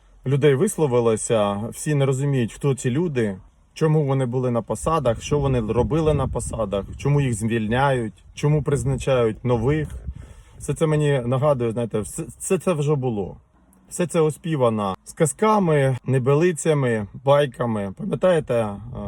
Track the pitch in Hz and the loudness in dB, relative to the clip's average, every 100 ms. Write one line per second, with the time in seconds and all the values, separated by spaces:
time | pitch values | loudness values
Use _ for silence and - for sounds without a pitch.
0 | _ _ 127 143 147 131 208 - 147 120 | _ _ -2 2 4 4 2 0 2 2
1 | 117 110 - 113 101 101 113 - 156 147 | 2 0 0 2 2 0 -6 -8 -2 0
2 | 135 131 143 135 113 - 143 127 131 131 | 0 0 0 0 -2 -2 -2 -2 -2 -2
3 | 180 127 107 95 - _ _ - 160 156 | -2 0 -2 -4 -14 _ _ -2 2 2
4 | 139 135 127 127 127 117 - 110 160 160 | 2 0 0 0 0 -2 -2 -4 0 0
5 | 123 110 - 147 139 127 110 117 117 156 | 0 -2 -2 0 2 0 0 0 2 2
6 | 156 147 131 120 - 113 104 98 95 - | 2 2 0 -4 -6 -4 -2 -2 -4 -6
7 | 139 143 135 110 113 117 104 120 143 131 | 0 2 2 -2 -2 -2 0 2 2 2
8 | 110 - - - 147 151 139 135 123 131 | -2 -8 -20 -4 0 0 0 -2 -2 -2
9 | - 127 117 104 123 120 120 156 147 - | 0 2 2 0 0 0 2 0 -2 -8
10 | - - - - - - - 143 160 151 | -12 -14 -16 -20 -20 -16 -8 -2 0 2
11 | 147 139 120 131 151 131 117 110 117 110 | 2 2 0 0 2 2 0 -2 -2 -4
12 | 98 - - - - 190 - 156 147 151 | -6 -8 -12 -10 -2 0 0 0 0 0
13 | 127 104 87 - _ _ _ _ _ - | 0 -4 -6 -10 _ _ _ _ _ -6
14 | 175 175 156 - 165 151 120 107 98 95 | -2 2 0 0 -6 0 2 2 -2 -4
15 | - - 156 - 214 214 175 151 135 123 | -10 -2 0 2 2 4 4 2 2 0
16 | - 131 123 143 180 160 165 147 127 113 | -2 0 2 4 2 0 0 2 2 -2
17 | 101 131 135 143 147 - 120 107 98 - | -4 -6 2 2 2 -2 -4 -2 -4 -8
18 | 196 - 185 165 - 120 107 101 113 107 | -6 0 2 2 0 -2 -2 -6 -12 -10